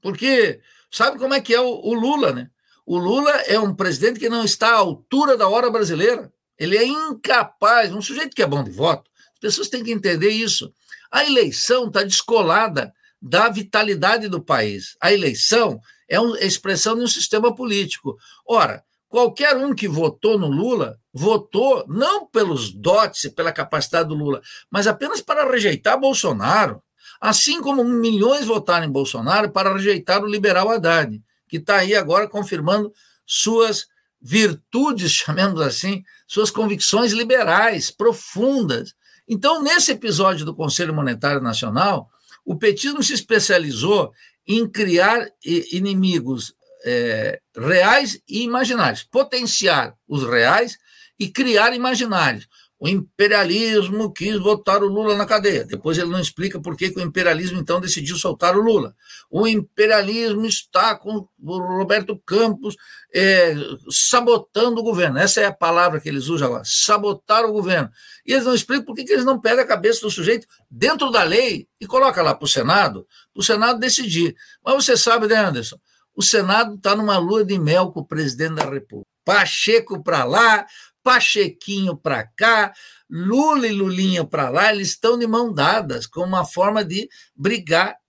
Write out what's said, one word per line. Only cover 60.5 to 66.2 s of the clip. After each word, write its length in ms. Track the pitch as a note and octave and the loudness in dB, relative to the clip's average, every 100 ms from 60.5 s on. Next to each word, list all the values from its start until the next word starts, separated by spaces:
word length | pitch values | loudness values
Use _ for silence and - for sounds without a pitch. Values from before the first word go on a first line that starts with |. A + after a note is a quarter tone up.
| F#3+ - F#3 A3 | -4 -2 0 0
com 320 | G3+ G3 G#3+ F#3 _ | 0 -6 -10 -10 _
o 160 | C#3+ F3+ | -10 -6
Roberto 580 | F3+ F#3 F#3+ G#3 F#3+ G3+ | -4 -4 0 -2 -2 -12
Campos, 520 | - G3 A3+ E3+ - - - - - | -2 0 0 -2 -8 -12 -20 -20 -6
é, 400 | F3 G3 F#3+ F3 D3 C#3+ C3+ - | 0 4 6 4 2 -6 -12 -4
sabotando 880 | - - B3 A#3+ A3+ - - A#3+ A#3 | 0 4 4 4 2 2 0 0 0
o 60 | |
governo. 340 | A3+ F#3 E3+ C3 | -2 0 0 2
Essa 220 | F#3+ - | 2 2
é 60 | G3+ | 0
a 60 | |
palavra 480 | - E3+ E3+ F3+ D#3 | 0 0 2 2 0
que 80 | D#3 | -6
eles 200 | C#3 | -6